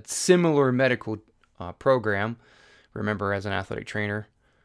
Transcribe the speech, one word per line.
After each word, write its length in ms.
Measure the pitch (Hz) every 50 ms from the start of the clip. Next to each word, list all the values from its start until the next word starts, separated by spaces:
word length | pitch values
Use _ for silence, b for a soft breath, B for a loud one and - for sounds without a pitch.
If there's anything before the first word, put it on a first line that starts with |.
| -
similar 640 | - - - - - 180 180 175 165 151 143 139 127
medical, 480 | 123 127 135 127 123 110 - 107 107 95 - _ _ _ _ _ _ -
uh, 140 | 90 87 87
program. 640 | - - 139 135 127 107 110 101 98 104 113 120 - b b b b b b b b b b b
Remember, 380 | 113 107 101 107 92 101 98 101
as 120 | 98 98
an 80 | 104 98
athletic 340 | 95 95 - 113 110 -
trainer, 420 | - - 107 104 104 104 107 104 - _ _ _ _ _ _ _